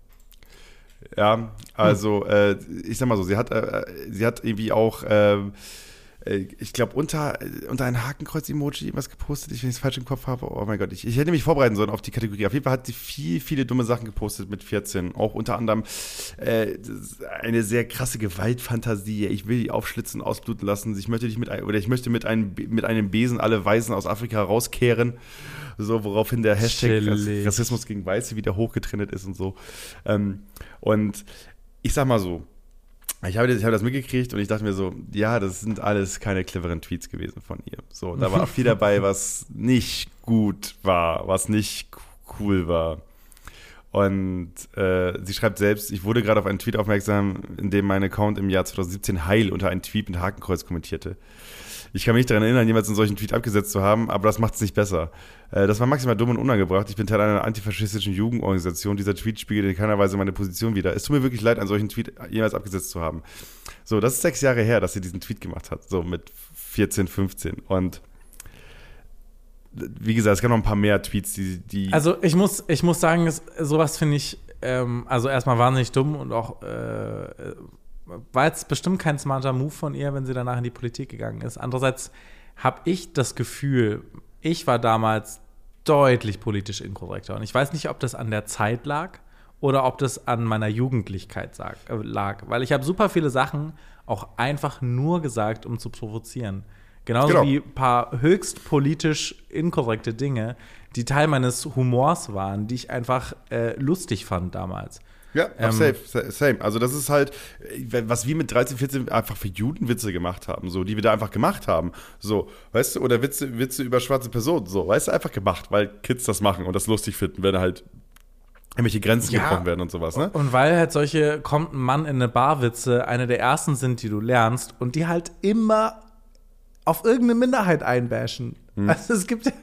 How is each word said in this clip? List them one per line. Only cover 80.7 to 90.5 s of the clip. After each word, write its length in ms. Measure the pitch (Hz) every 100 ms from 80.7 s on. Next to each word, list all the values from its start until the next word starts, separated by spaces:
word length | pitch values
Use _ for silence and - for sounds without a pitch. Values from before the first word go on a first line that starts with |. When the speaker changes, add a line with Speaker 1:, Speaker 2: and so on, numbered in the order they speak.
Speaker 2:
Politik 380 | - 120 127 131
gegangen 320 | 110 113 107
ist. 160 | 117 -
Andererseits 560 | 127 127 131 - - - - - -
hab 320 | - 131 - 170
ich 280 | 185 -
das 200 | 143 120
Gefühl, 680 | - 120 - 139 127 107 107 - - - -
ich 240 | 160 165 -
war 120 | 117
damals 640 | 117 110 110 110 - - - - - -
deutlich 540 | - 143 135 120 110 101
politisch 420 | 113 101 98 98
inkorrekter. 540 | 98 - 92 98 -
Und 80 | 104
ich 100 | 107
weiß 200 | 123 143
nicht, 160 | 151 147
ob 100 | -
das 160 | 127
an 160 | - 110
der 140 | 107
Zeit 420 | - - 107 120 139
lag 320 | 147 185 - - - - -
oder 260 | 139 135
ob 140 | 127 -
das 300 | 131 - -
an 160 | 117
meiner 240 | 113